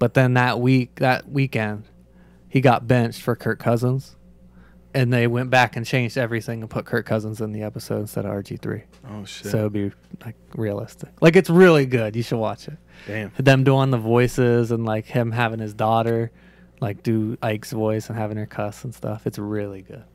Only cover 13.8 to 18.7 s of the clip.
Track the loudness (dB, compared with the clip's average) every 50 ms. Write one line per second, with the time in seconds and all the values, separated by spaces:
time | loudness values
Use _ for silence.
13.8 | 4 2 0 0 0 2 2 4 2 2 2 0 2 2 2 2 2 0 -2 -4
14.8 | -2 -2 -4 -4 -4 -4 -2 -2 -2 -2 -2 -2 -2 -2 -4 -6 -8 -8 -6 -2
15.8 | 0 2 2 2 2 0 0 -2 -2 -4 -8 _ -20 -20 _ _ -20 -20 _ _
16.8 | -6 -6 -6 -6 -4 -2 -2 -2 -2 -4 -6 -6 -4 -4 -4 -6 -8 -8 -6 -4
17.8 | -2 -2 -2 -4 -4 -6 -8 -6 -6 -6 -6 -8 -10 -10 -8 -8 -8 -8